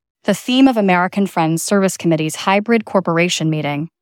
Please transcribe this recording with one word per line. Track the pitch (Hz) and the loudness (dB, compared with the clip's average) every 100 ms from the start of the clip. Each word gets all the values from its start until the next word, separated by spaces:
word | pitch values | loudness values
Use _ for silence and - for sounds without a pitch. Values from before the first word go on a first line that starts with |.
| _ _ | _ _
The | - | -4
theme | 190 - 254 269 | -4 0 4 4
of | 226 | 4
American | 196 175 185 - 196 | 2 2 0 -2 -2
Friends | - 160 165 | 0 -2 -2
Service | - 202 190 - | 0 0 0 0
Committee's | 170 160 156 - | 0 0 -2 -4
hybrid | - 202 208 233 | 0 0 2 -2
corporation | - 196 180 165 175 - 160 | 0 -2 0 0 0 0 -2
meeting | 156 147 143 165 _ | -2 -4 -4 -8 _